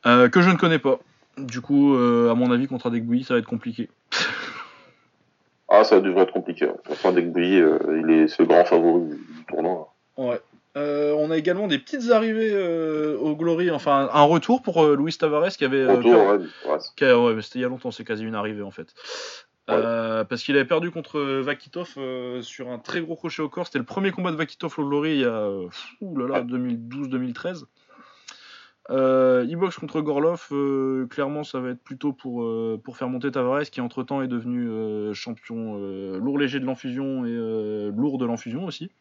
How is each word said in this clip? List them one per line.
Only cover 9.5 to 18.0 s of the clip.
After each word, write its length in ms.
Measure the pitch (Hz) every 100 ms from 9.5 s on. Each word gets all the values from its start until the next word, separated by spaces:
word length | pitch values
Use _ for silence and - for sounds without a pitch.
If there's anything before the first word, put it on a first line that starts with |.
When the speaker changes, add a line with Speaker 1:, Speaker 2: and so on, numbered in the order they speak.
| - 85 90 78 _ _ -
Speaker 1:
Ouais. 240 | 127 117 _ _ _ 143
Euh, 380 | 147 147 147 151
on 140 | 151
a 60 | 160
également 300 | 156 180 202
des 120 | 139
petites 320 | - 285 233
arrivées, 400 | 226 226 220 220
euh, 680 | 202 180 165 160 151 151 147
au 200 | 151 151
Glory, 340 | 165 165 180
enfin 380 | 151 147 139 135
un 120 | 135
retour 380 | 147 165 - 254
pour, 220 | 233 165
euh, 140 | 156 143
Luis 180 | 156 -
Tavares 300 | 160 151 175
qui 120 | -
avait, 140 | 135 135
euh, 160 | 127 127
Speaker 2:
Retour, 160 | 117
Speaker 1:
per-, 160 | 117 101
Speaker 2:
ouais, 460 | 101 80 - -
ouais. 40 | 76 - -
Speaker 1:
qui 80 | 139
a, 120 | 120
ouais, 160 | 120 110
mais 60 |
c'était 180 | 107 127
il 20 |
y 40 | 123
a 40 |
longtemps, 220 | 127 127
c'est 120 | 113